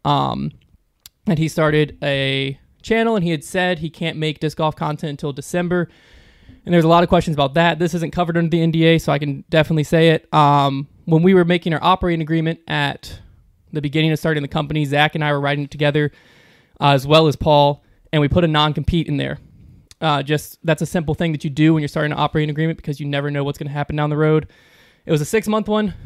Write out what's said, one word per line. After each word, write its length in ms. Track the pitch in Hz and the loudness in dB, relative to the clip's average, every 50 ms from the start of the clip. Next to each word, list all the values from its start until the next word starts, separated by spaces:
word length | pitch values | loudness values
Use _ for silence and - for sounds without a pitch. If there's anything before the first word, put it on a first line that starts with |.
| - | -4
um, 460 | 147 143 139 139 131 120 131 139 151 - - _ _ _ _ _ _ _ _ _ - _ _ _ | -2 0 0 0 -2 -4 -4 -6 -8 -10 -12 _ _ _ _ _ _ _ _ _ -20 _ _ _
that 120 | 202 175 147 | -2 0 0
he 80 | 160 | 0
started 500 | 156 - - 156 151 151 151 151 143 - - 147 | -2 0 0 2 2 4 2 0 0 -2 -6 -4
a 560 | 143 139 139 135 135 135 135 135 135 135 - _ _ _ _ - | -4 -2 -2 -2 -2 -2 -2 -4 -6 -8 -10 _ _ _ _ -4
channel, 320 | - 220 226 226 226 226 | -2 0 0 2 0 0
and 80 | 208 165 | 0 0
he 80 | 170 | -2
had 120 | 165 151 - | -2 -4 -6
said 360 | - - 185 180 180 180 151 | -6 -4 -2 0 0 -2 -4
he 100 | 165 156 | -6 -10
can't 280 | - - 165 165 156 | -8 -8 -8 -8 -6
make 220 | 156 156 156 147 - | -4 -4 -6 -4 -4
disc 180 | - 151 - | -6 -6 -4
golf 180 | - 160 156 147 | -2 -4 -4 -2
content 340 | - 165 151 151 - - 151 | -4 -6 -6 -6 -6 -8 -10
until 200 | 143 - - 147 135 | -8 -8 -8 -8 -8
December. 560 | 143 - - - 180 180 175 180 180 165 - _ _ _ _ - - - - _ _ _ - - - _ | -10 -12 -6 -4 -4 -2 0 0 -2 -2 -4 _ _ _ _ -20 -20 -20 -20 _ _ _ -20 -20 -16 _
And 80 | - 175 | 2 2
there's 100 | 170 160 | 4 6
a 60 | 160 | 6
lot 120 | 165 170 180 | 6 4 4
of 60 | - | 4
questions 240 | 190 175 165 180 156 | 2 2 2 0 0
about 200 | 143 139 135 135 | 0 0 0 2
that. 240 | 165 170 170 156 151 | 2 2 2 0 0
This 140 | 180 165 - | -2 -2 -2
isn't 160 | 170 165 143 | -4 -6 -6
covered 260 | - 180 175 165 165 | -4 -4 -4 -2 0
under 120 | 170 170 160 | -2 0 0
the 120 | 170 165 | 0 2
N 80 | 165 165 | 2 2
D 120 | 156 165 160 | 2 4 4
A, 140 | 165 165 160 | 4 4 2
so 120 | - - | 2 0
I 60 | 143 | -2
can 260 | 143 151 143 139 135 - _ | -2 -2 -4 -6 -8 -6 _
definitely 360 | - 160 151 - 165 156 143 | 2 2 2 2 0 -2 0
say 240 | - 180 165 165 165 | 2 2 4 4 4
it. 220 | 160 - - _ - | 4 2 -2 _ 2
Um, 540 | 156 147 143 143 143 139 139 139 139 139 - _ _ _ | 4 4 6 4 4 2 0 -2 -4 -8 -10 _ _ _
when 180 | - 160 156 170 | 2 2 4 6
we 100 | 190 190 | 6 6
were 120 | 180 175 | 4 4
making 280 | 170 180 175 - 180 160 | 4 0 0 0 -2 -4
our 100 | 143 - | 0 2
operating 380 | 170 185 180 185 180 170 165 | 0 2 2 0 -2 -2 -2
agreement 380 | 160 147 165 165 160 160 165 - _ | -2 -2 -2 -2 0 -2 -4 -6 _
at 520 | - 151 147 143 139 139 - - - - - - - - _ _ _ _ _ _ _ | -6 -4 -2 -2 -4 -6 -8 -14 -18 -20 -20 -20 -20 -20 _ _ _ _ _ _ _
the 100 | - 151 | -8 -6
beginning 300 | 143 147 135 156 156 160 | -6 -2 -2 0 0 0
of 80 | 156 147 | 0 0
starting 240 | - 165 156 151 143 | -2 -2 -2 -2 -4
the 40 | 135 | -4
company, 360 | - 160 147 143 156 156 151 | -6 -6 -4 -4 -4 -4 -2
Zach 300 | 135 143 143 151 151 - | -2 0 0 0 0 0
and 80 | 160 151 | -2 -2
I 80 | 147 | -2
were 80 | 147 143 | -2 -2
writing 220 | 143 139 143 143 143 | -2 -2 -2 -4 -6
it 60 | 135 | -8
together, 400 | - 143 151 147 143 151 147 143 - _ _ _ _ _ _ _ _ _ _ _ _ _ | -4 -2 -2 0 2 0 0 -2 -4 _ _ _ _ _ _ _ _ _ _ _ _ _
uh, 100 | - 143 | 2 2
as 160 | 139 135 131 | 2 2 2
well 200 | 139 151 160 160 | 4 4 4 4
as 80 | 151 127 | 4 0
Paul, 480 | - - 160 151 147 143 143 143 - _ _ _ _ _ _ - | 0 2 2 4 4 4 4 2 -2 _ _ _ _ _ _ 0
and 80 | 151 | 0
we 60 | 147 143 | 0 2
put 140 | - 185 175 | 2 2 2
a 40 | |
non-compete 600 | 165 156 151 151 151 147 160 143 - 175 170 151 | 2 2 2 2 2 0 -2 -2 0 0 0 -2
in 100 | - 151 | -2 -4
there. 200 | 139 135 131 139 - - - - - - - - - _ _ - _ | -4 -4 -6 -6 -10 -12 -20 -20 -20 -20 -20 -20 -20 _ _ -12 _
Uh, 220 | - 160 147 139 139 | -2 -2 0 0 0
just, 360 | 135 151 147 - - - _ - | -2 -2 -4 -4 -8 -18 _ -2
that's 180 | 165 156 - | -2 0 0
a 40 | 165 | -2
simple 280 | - - 185 156 151 151 | -2 -2 -4 -2 -2 -2
thing 160 | - 175 165 156 | -2 -2 -2 -2
that 100 | 139 - | -4 -6
you 60 | 160 | -6
do 240 | 135 147 156 160 165 | 0 4 4 4 4
when 80 | 160 | 4
you're 60 | 147 143 | 0 -2
starting 220 | - 160 151 147 151 | -4 -4 -4 -4 -2
an 40 | |
operating 320 | - 147 147 - 160 151 151 | -2 -2 -2 0 -2 -2 -2
agreement 280 | 147 147 160 165 160 | -2 -2 -2 -2 -4
because 220 | - - 160 143 135 | -6 -8 -10 -8 -8
you 40 | 151 | -6
never 240 | 143 143 143 143 147 | -4 -4 -4 -4 -2
know 120 | 143 143 139 | -4 -2 -4
what's 140 | 143 143 | -4 -6
gonna 120 | - 156 143 | -6 -8 -8
happen 240 | 143 147 143 - 147 | -6 -6 -6 -4 -2
down 120 | 151 151 151 | -2 -2 -2
the 80 | 151 | 0
road. 300 | 147 156 156 156 156 - - _ _ _ _ _ _ _ _ _ _ _ | 2 2 2 2 2 0 -4 _ _ _ _ _ _ _ _ _ _ _
It 60 | - | -2
was 80 | 170 147 | -2 -2
a 60 | 151 | 0
six-month 420 | - - 220 208 214 214 220 214 | 0 -2 -2 0 0 -2 -2 0
one. 260 | 214 214 214 214 190 - - - | 0 -2 0 -2 -2 -6 -10 -16